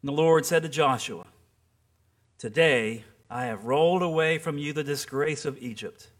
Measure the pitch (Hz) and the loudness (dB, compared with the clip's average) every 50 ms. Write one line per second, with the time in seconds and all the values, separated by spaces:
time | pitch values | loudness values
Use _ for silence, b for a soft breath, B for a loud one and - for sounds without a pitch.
0 | - 139 139 147 160 165 165 160 - - 175 165 160 160 135 151 156 139 131 113 | -8 -4 0 2 6 6 6 6 4 4 0 0 0 0 0 2 2 2 2 0
1 | - - 113 82 90 - _ _ _ _ _ _ _ _ _ _ _ _ _ _ | -2 -8 -10 -12 -14 -18 _ _ _ _ _ _ _ _ _ _ _ _ _ _
2 | _ _ _ _ _ _ _ _ - 117 104 143 165 160 139 123 110 107 113 113 | _ _ _ _ _ _ _ _ -12 -6 2 4 4 4 4 4 2 0 -4 -8
3 | - - _ _ _ _ 117 123 123 123 110 101 104 117 131 147 160 170 175 180 | -12 -18 _ _ _ _ -8 -6 -6 -6 -6 -8 -4 -2 2 4 4 4 4 2
4 | 180 175 160 160 160 160 165 160 160 170 151 143 147 147 151 151 151 139 147 135 | 0 0 0 2 2 2 0 0 -2 -6 -6 -6 -6 -6 -6 -6 -4 -4 -4 -6
5 | - - 131 135 143 156 156 143 - 151 131 - 117 123 113 107 107 95 - _ | -6 -8 -4 -4 -2 -2 -4 -4 -6 -8 -8 -8 -10 -12 -12 -10 -12 -14 -14 _
6 | - - _ _ | -20 -20 _ _